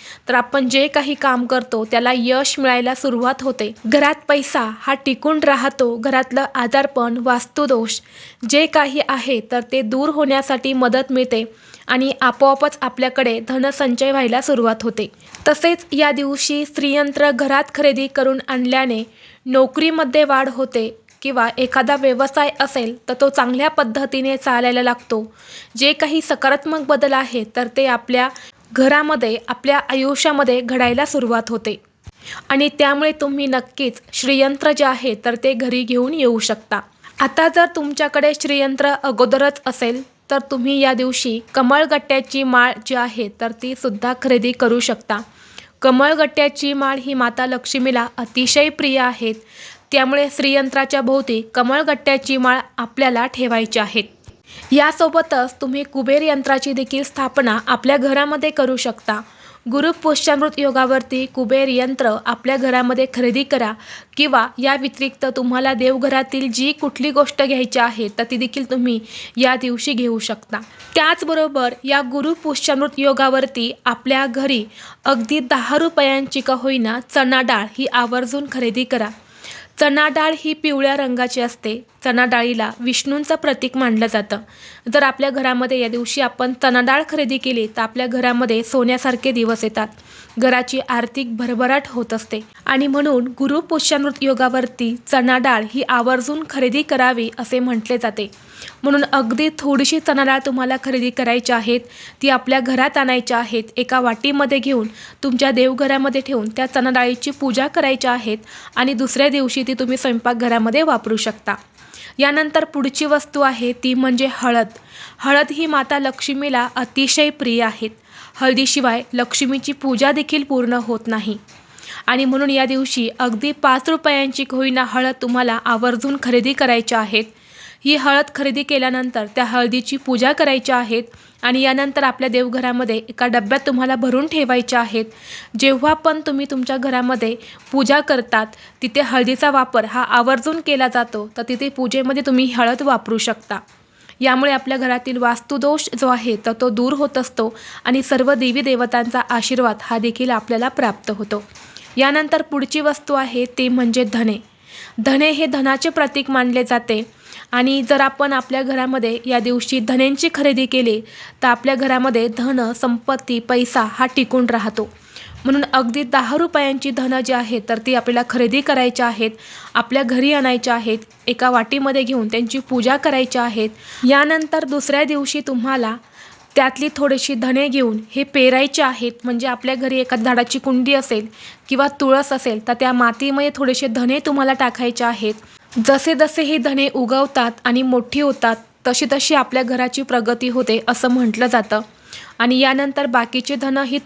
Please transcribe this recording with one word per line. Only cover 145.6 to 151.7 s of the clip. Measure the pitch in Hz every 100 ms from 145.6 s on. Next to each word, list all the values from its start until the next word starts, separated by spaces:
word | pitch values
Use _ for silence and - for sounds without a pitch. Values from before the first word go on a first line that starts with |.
| 277 302 - 240
जो | 262
आहे, | 247 233 208 233
तर |
तो | 226 254
दूर | 214 247
होत | 285 285 269
असतो | 247 - 226 226 - -
आणि | - 262
सर्व | 262 262 254
देवी | 285 254 247
देवतांचा | 269 247 240 240 240 247
आशीर्वाद | - 240 214 254 247 214
हा | - 226
देखील | 233 226 254
आपल्याला | 226 220 226 247
प्राप्त | 262 247 202 -
होतो. | 208 202 208 208 - -